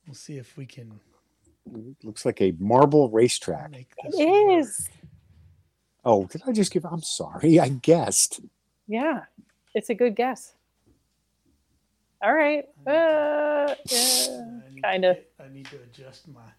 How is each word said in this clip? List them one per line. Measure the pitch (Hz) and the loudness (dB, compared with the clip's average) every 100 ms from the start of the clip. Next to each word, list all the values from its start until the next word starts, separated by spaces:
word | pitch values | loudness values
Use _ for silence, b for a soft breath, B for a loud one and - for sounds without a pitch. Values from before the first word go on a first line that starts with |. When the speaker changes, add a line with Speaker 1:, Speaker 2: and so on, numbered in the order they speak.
| - | -20
Speaker 1:
We'll | 127 | -20
see | - 143 | -16 -16
if | 120 - | -16 -18
we | 131 | -18
can | - 117 104 _ _ _ _ _ _ - 117 | -18 -20 -20 _ _ _ _ _ _ -20 -18
Speaker 2:
It | 117 139 | -18 -18
looks | 110 107 127 | -16 -6 -6
like | 110 | 0
a | 98 82 | 0 0
marble | 98 123 143 151 131 | 2 6 6 6 4
racetrack. | 110 113 - - 76 76 | 4 2 0 -8 -10 -12
Speaker 1:
make | 139 127 - | -18 -20 -16
Speaker 3:
It | - | -8
Speaker 1:
this | 359 | 0
work. | 311 403 415 349 | 2 4 6 4
Speaker 3:
is. | 247 - - - - - _ _ _ _ _ _ _ _ 127 | 0 -8 -12 -14 -20 -20 _ _ _ _ _ _ _ _ 2
Speaker 2:
Oh, | 104 95 | 2 2
did | 160 - | -8 -4
I | |
just | 214 190 | -2 0
give, | 180 160 | -2 -6
I'm | 170 | -10
sorry. | - - - - 156 165 | -8 -10 -10 0 6 6
I | 131 | 4
guessed. | 135 - 170 104 - - - - _ _ _ - | 0 4 4 4 0 -2 -4 -18 _ _ _ -8
Speaker 3:
Yeah. | 220 302 240 - _ _ _ _ | -4 -2 -4 -8 _ _ _ _
It's | 180 - | -8 -6
a | 208 | -2
good | 240 202 | 0 0
guess. | 247 247 - _ _ _ _ _ _ _ _ _ _ _ _ _ _ _ _ _ | -4 -4 -14 _ _ _ _ _ _ _ _ _ _ _ _ _ _ _ _ _
All | 208 | 0
right. | 302 294 294 285 _ 143 | 2 2 0 -6 _ -2
Uh, | 311 330 311 302 302 302 294 285 - 294 | 0 2 0 0 -2 -2 -2 -2 -6 -6
yeah, | 240 247 254 262 254 | -2 0 -2 -4 -8
Speaker 1:
I | 233 240 - | -14 -18 -20
need | 269 | -8
to | 208 | -4
Speaker 3:
kinda. | 190 185 180 | 2 2 0
Speaker 1:
get, | - _ | -6 _
I | 135 | -20
need | 135 135 | -20 -20
to | 143 | -20
adjust | 120 117 131 - - | -20 -20 -20 -20 -20
my | 123 113 | -20 -20